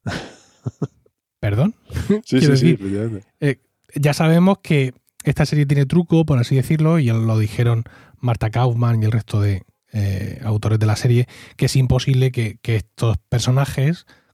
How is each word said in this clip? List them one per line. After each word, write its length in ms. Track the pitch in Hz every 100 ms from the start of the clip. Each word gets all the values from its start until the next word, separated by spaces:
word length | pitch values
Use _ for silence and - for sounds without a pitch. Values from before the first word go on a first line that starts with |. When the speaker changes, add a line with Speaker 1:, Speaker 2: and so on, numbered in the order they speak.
Speaker 1:
mes. 120 | - -
<laughs> 720 | - - _ _ - - 143 _ _ _ _ _
Speaker 2:
¿Perdón? 340 | 110 101 175 - - - - 208
Speaker 1:
Sí, 160 | - 127
Speaker 2:
Quiero 160 | 147 135
Speaker 1:
sí, 40 |
sí, 60 | 147
Speaker 2:
decir, 60 | 151
Speaker 1:
efectivamente. 520 | 98 98 113 107 - _
Speaker 2:
eh, 180 | 147 131 _ _ _ -
ya 180 | 147
sabemos 460 | 143 160 165 185 196
que 340 | - 151 131 - _ -
esta 220 | - 139 151
serie 200 | 151 143
tiene 200 | 143 139
truco, 360 | 170 170 165 156
por 120 | 139
así 180 | 120 135
decirlo, 440 | 123 160 156 170
y 60 | 127
ya 80 |
lo 240 | 113 113 110
dijeron 440 | 107 - 120 117 113 - - _
Marta 320 | 123 113 110
Kaufman 500 | 113 127 117 120 113
y 40 | 107
el 60 |
resto 300 | 113 - 107
de, 220 | 101 95 - _ _
eh, 480 | 107 98 95 - -
autores 340 | 110 107 107 110
de 60 | 107
la 100 | 110
serie, 320 | 127 120 123 - - -
que 80 | 131
es 100 | 135
imposible 560 | 127 131 - 131 131
que, 280 | 123 110 95
que 140 | - 113
estos 420 | - - 117 98 -
personajes, 760 | 123 113 127 139 - 135 175 - _ _